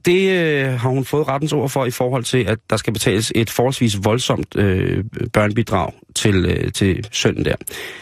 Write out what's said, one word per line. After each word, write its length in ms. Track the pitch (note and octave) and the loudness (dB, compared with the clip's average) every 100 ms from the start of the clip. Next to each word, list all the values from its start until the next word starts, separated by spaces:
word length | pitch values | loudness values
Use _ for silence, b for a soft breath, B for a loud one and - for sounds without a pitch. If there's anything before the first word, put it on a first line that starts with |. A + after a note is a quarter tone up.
| - | 2
det, 260 | F3+ F#3+ | 4 4
øh, 480 | F#3 E3 C#3+ C3+ B2 | 2 2 0 0 0
har 100 | C3 | 0
hun 160 | C3+ B2+ | 0 0
fået 220 | D3 D3 | 0 0
rettens 260 | C#3 D3+ | -2 0
ord 160 | D3+ C3+ | 0 0
for 160 | C#3 B2+ | 0 -2
i 60 | |
forhold 320 | - B2+ C3 | 0 -2 0
til, 200 | A2+ B2+ | 0 0
at 140 | G#2+ A2 - | 0 -2 -2
der 80 | G#2+ | -2
skal 160 | - | -2
betales 380 | G2+ C3+ A3 A2+ A2+ | -2 0 0 0 0
et 140 | A2 | 0
forholdsvis 480 | - B2 C3+ A#2+ G2+ | 0 0 2 0 2
voldsomt, 520 | G#2 A#2 - A#2 - - | 0 0 0 -2 -2 0
øh, 480 | G2+ F#2 F#2 F2+ A2 - - | 2 2 0 -2 -4 -6 -2
børnebidrag 600 | G#2+ G#2 G#2+ A2 G2 E2+ - - - | 2 2 0 0 0 -2 -6 -10 -2
til, 300 | A2+ F#2 F2 | 2 2 2
øh, 260 | F2 E2+ | 0 -2
til 360 | - G2 F2 - | 0 2 2 -4
sønnen 340 | - A2+ - - | -2 0 0 -2
der. 100 | - - B B B | -2 -8 B B B